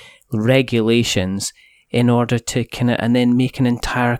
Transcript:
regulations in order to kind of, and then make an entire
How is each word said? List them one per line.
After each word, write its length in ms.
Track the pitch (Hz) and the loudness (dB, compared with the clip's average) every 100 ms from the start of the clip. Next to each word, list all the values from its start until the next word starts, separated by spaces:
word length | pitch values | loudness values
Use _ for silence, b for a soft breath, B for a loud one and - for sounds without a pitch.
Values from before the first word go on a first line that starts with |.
| B B B | B B B
regulations 1200 | 107 113 131 127 117 110 117 110 104 92 98 - b b b b | -4 2 2 2 0 2 2 2 -2 -2 -4 -8 b b b b
in 200 | 120 120 | 0 2
order 280 | 120 117 120 | 2 0 -2
to 280 | - 127 113 | -2 -6 -6
kind 260 | - 120 | -2 -2
of, 60 | 117 | 0
and 160 | 117 123 | 0 2
then 220 | 123 123 | 2 2
make 220 | 127 - | 0 0
an 60 | 123 | -2
entire 540 | 120 - 123 123 | 0 -4 -2 -2